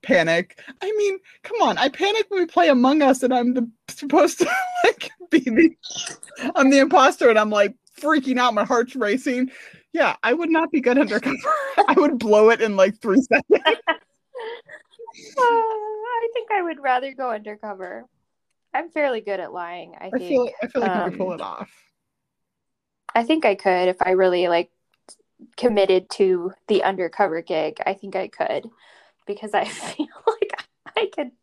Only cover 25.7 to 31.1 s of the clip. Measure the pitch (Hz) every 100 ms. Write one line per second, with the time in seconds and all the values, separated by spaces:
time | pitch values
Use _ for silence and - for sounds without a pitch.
25.7 | 208 190 185 185 - 190 180 175 - -
26.7 | 208 170 190 175 - 196 160 165 165 156
27.7 | 151 - 196 196 190 190 - - - 226
28.7 | _ _ - _ _ - 202 208 - 214
29.7 | - - - 294 - - 440 - - -
30.7 | _ - - 427